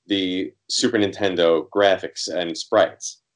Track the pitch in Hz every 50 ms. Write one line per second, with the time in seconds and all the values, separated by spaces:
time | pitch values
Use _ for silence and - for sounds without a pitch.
0 | _ - 101 98 95 92 90 92 95 - - _ _ - - - - 123 - 107
1 | 104 95 95 - 104 98 90 87 85 82 82 80 76 - - 101 101 98 95 90
2 | - - - - - - - 87 87 85 80 - - - - 107 90 - - -
3 | - - - - _ _ _